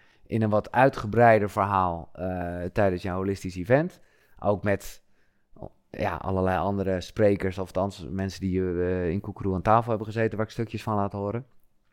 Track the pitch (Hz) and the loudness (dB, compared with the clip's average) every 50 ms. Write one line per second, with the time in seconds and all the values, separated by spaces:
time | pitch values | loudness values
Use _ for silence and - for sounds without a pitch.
0 | _ _ _ _ _ - - 113 110 107 104 104 101 - - 120 131 139 - - | _ _ _ _ _ -4 0 0 2 2 2 2 0 0 4 4 4 4 4 0
1 | - 107 101 113 120 117 113 107 101 101 - 107 98 101 101 95 92 90 85 85 | -6 -2 4 6 8 8 8 6 4 0 0 0 0 2 2 2 2 2 0 -4
2 | - - - - 90 92 92 90 87 85 87 90 87 92 - - 104 98 90 90 | -8 -12 -10 -6 -6 -4 -4 -4 -4 -6 -6 -6 -6 -4 0 2 2 2 2 0
3 | - 98 90 92 95 98 98 - - 95 90 92 90 95 127 143 170 185 - - | -4 -4 -4 -2 -2 -2 -4 -4 -6 -10 -8 -6 0 4 4 4 4 0 -6 -12
4 | - _ _ _ _ _ _ - - 101 104 90 - 104 98 95 - - - - | -20 _ _ _ _ _ _ -4 0 0 0 2 2 0 0 0 -2 -10 -16 -16
5 | _ _ _ _ _ _ _ _ _ _ - - - - _ _ _ _ - - | _ _ _ _ _ _ _ _ _ _ -20 -16 -16 -16 _ _ _ _ -8 -4
6 | - 98 87 - - 95 95 92 92 92 92 85 82 98 101 98 95 95 95 90 | -4 -4 -4 -4 -4 -2 -2 0 0 2 0 0 0 0 0 0 0 0 -2 -2
7 | 85 - - - 110 101 101 95 - 95 90 98 92 90 - 92 95 101 95 - | -4 -6 0 2 4 4 4 2 0 -4 -4 -4 -8 -6 -2 -2 -2 -2 -4 -8
8 | 85 64 82 98 98 95 92 - 95 95 90 92 92 90 87 87 90 90 92 92 | -12 -8 -6 -4 -4 -6 -6 -4 -4 -2 0 0 -2 -2 -2 -2 -2 -2 -2 -2
9 | 90 85 85 101 - 104 95 - 98 98 92 90 82 110 107 117 117 117 113 101 | -2 -2 -2 -4 -4 -6 -10 -6 -4 -2 -2 0 2 4 4 4 4 2 -4 -4
10 | 107 107 104 113 113 110 107 101 110 - - - 117 110 - 104 - 117 107 101 | -4 -6 -4 -2 -2 -2 -2 -4 -6 -6 -4 -8 -8 -6 -6 -8 -4 -2 -2 0
11 | 101 101 - 101 101 101 101 120 131 _ _ - _ _ _ _ _ _ | -2 -2 -4 -6 -6 -6 -6 -6 -10 _ _ -20 _ _ _ _ _ _